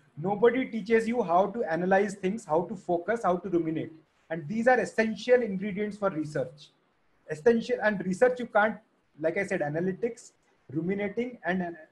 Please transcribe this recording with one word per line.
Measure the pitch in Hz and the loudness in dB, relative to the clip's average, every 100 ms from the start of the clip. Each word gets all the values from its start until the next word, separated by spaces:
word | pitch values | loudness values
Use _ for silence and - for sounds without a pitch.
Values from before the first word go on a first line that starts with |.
| _ - | _ -8
Nobody | 175 202 233 247 254 | -4 2 4 4 -2
teaches | 226 190 226 226 | -6 0 2 2
you | 240 | -2
how | 185 175 196 | 2 2 2
to | 233 | 0
analyze | 208 165 180 190 208 185 | -4 -2 2 4 2 -2
things, | 185 226 - | -6 -6 -2
how | 156 | -2
to | 180 202 | -2 -6
focus, | - 175 175 233 | -4 -2 -2 -2
how | 190 180 | 0 0
to | 202 | 0
ruminate. | 170 160 156 117 - _ _ - | -2 0 -4 -6 -12 _ _ -10
And | 165 143 | -10 -6
these | 220 233 | 0 2
are | 247 | 2
essential | 233 - 220 202 - 247 | 2 0 -2 -2 2 2
ingredients | 226 190 208 190 214 196 | 2 -4 -6 -4 -6 -4
for | 196 | -4
research. | 151 151 151 127 - - _ _ _ _ _ - | -2 0 2 2 -2 -20 _ _ _ _ _ -10
Essential, | 156 240 233 - 240 | 0 4 4 2 0
and | 214 196 185 | 0 0 -2
research | 185 247 247 | 4 4 2
you | 233 | 0
can't, | 208 214 - _ _ _ - | 2 2 0 _ _ _ -4
like | 156 165 | -2 -2
I | 190 | -2
said, | 185 | -2
analytics, | 147 156 185 185 233 233 - _ _ _ - | -2 -2 -2 -2 -6 -8 -18 _ _ _ -10
ruminating | 143 175 196 208 202 247 240 165 | -6 -2 -2 -4 -4 -6 -6 -4
and | 185 | -4
an-, | 175 170 - | -4 -8 -16